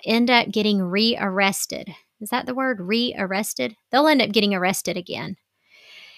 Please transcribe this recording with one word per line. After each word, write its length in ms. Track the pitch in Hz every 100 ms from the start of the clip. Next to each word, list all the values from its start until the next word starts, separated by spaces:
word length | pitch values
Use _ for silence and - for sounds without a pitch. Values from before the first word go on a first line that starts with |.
end 260 | - 226 240
up 200 | 240 233
getting 320 | 214 208 202
rearrested? 1120 | 180 190 226 233 202 190 196 - - - 190 - _ -
Is 80 | 214
that 160 | 247
the 100 | -
word, 260 | 254 262 214
rearrested? 960 | 180 226 240 - 190 190 214 - 247 220 _
They'll 180 | 247 311
end 120 | 294
up 100 | 214
getting 220 | 214 208
arrested 460 | 196 180 175 - 180
again. 400 | 175 - 160 190 _ _ _ _ - - -